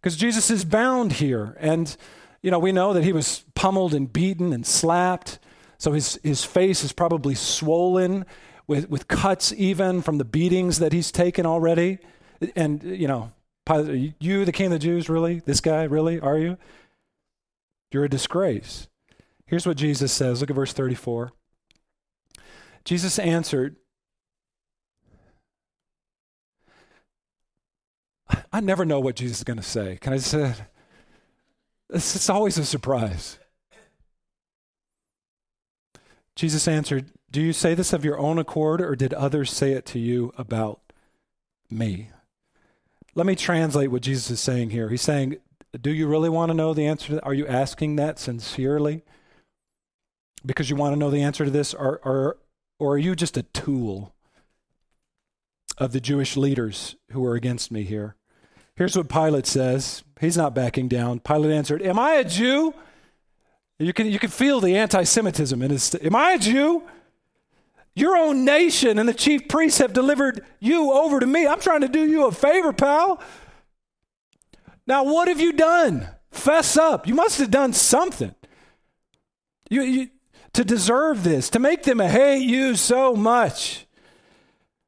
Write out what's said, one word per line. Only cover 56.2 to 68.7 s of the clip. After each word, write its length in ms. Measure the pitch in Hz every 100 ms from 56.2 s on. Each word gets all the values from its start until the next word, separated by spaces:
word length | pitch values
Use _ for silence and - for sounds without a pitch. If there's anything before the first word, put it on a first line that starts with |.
| 135 139
leaders 580 | 139 131 110 - - - _
who 140 | 127 127
are 80 |
against 380 | 117 123 120 -
me 100 | 110
here?" 320 | 98 107 104 - _ _ _ _ _ -
Here's 200 | 180 185
what 140 | 156
Pilate 360 | 160 160 143 -
says. 580 | 139 127 131 131 - _ _
He's 180 | 160 170
not 160 | 147
backing 340 | 123 123 135 127
down. 320 | 123 120 120
Pilate 300 | - 151 151
answered, 320 | 151 143 147
"Am 160 | 190 196
I 140 | 277
a 100 | 311
Jew?" 480 | 190 175 247 277 320 - - _ _ _ _ _ _ _ _ _
You 140 | 165
can, 140 | - 214
you 120 | 202
can 120 | 196
feel 300 | - 269 269
the 140 | 185
anti-Semitism 840 | 190 220 196 170 233 214 156 139 127
in 100 | 131
his, 240 | 139 - -
"Am 200 | 156 226
I 160 | 330
a 60 | 359
Jew? 460 | 202 262 294 339 - - _ _ _ _ _ _ _ _ _
Your 220 | - 320 359
own 280 | 320 277
nation 540 | 262 294 349